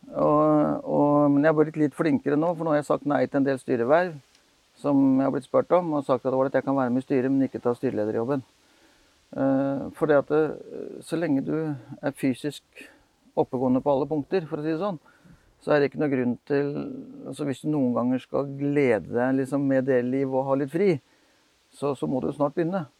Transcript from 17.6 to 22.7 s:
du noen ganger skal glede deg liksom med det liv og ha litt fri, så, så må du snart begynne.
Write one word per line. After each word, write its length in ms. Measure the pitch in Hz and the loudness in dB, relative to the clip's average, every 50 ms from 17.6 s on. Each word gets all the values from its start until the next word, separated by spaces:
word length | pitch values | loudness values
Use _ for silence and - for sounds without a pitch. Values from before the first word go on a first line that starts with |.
| - | -4
du 60 | 151 | -2
noen 220 | 151 151 131 123 120 | 0 0 0 0 0
ganger 240 | 117 117 123 127 127 | 0 0 0 0 -2
skal 300 | - _ - 135 139 143 139 139 | -4 _ -4 -2 -2 -2 -6 -4
glede 540 | 143 143 143 147 143 127 113 101 80 87 98 | -4 0 2 2 4 4 2 2 0 -2 -2
deg 240 | 117 123 127 131 135 | -2 0 0 0 0
liksom 260 | 135 127 143 139 143 135 | -2 -2 -2 -2 0 2
med 160 | 135 131 127 139 | 2 0 2 2
det 140 | 131 123 123 | 2 2 2
liv 240 | 123 127 139 139 131 131 | 0 -2 -2 -2 0 -2
og 160 | 131 135 139 | -2 0 0
ha 80 | 135 139 | 0 -2
litt 140 | 147 139 139 | -2 -4 -2
fri, 160 | 170 202 202 165 131 _ _ _ _ _ _ _ _ _ _ _ _ _ _ | 0 2 2 2 0 _ _ _ _ _ _ _ _ _ _ _ _ _ _
så, 220 | _ - - 143 139 | _ -6 -4 -4 -4
så 140 | - - 156 | -2 -4 -4
må 100 | 147 127 | -4 -2
du 140 | 151 160 135 | -4 -4 -2
snart 220 | 139 147 147 147 - | -2 -2 -2 0 -2
begynne. 240 | 170 160 | -4 -2